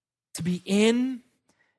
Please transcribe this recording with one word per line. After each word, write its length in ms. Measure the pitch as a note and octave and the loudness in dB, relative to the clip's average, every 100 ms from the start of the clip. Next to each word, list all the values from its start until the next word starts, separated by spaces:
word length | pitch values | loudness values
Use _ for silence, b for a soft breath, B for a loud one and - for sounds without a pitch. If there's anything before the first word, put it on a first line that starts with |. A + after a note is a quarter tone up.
| _ _ _ | _ _ _
to 100 | - | -8
be 180 | E3+ F3+ F#3 | -4 -4 -2
in 560 | G3 G#3+ A#3+ B3+ B3 _ _ _ _ _ | 2 4 2 -2 -6 _ _ _ _ _